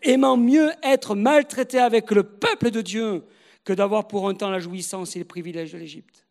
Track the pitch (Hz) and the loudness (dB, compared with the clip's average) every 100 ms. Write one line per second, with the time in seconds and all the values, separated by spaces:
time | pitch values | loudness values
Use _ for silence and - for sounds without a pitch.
0 | 320 262 269 254 240 285 311 320 277 269 | 4 4 4 4 4 4 4 0 0 0
1 | - 202 220 294 285 - 254 254 247 226 | 0 0 4 4 2 -4 -2 2 2 2
2 | 226 208 196 - 480 427 240 226 185 202 | 2 0 0 -2 -2 0 -2 -2 -6 -6
3 | 226 185 - _ _ _ - 185 196 214 | -4 -6 -8 _ _ _ -6 -2 0 0
4 | 208 202 190 190 202 190 170 185 175 190 | -4 -4 -4 -4 -4 -6 -6 -10 -10 -10
5 | 175 180 175 180 170 170 160 170 165 156 | -10 -12 -12 -12 -12 -10 -12 -14 -18 -18
6 | - _ _ | -20 _ _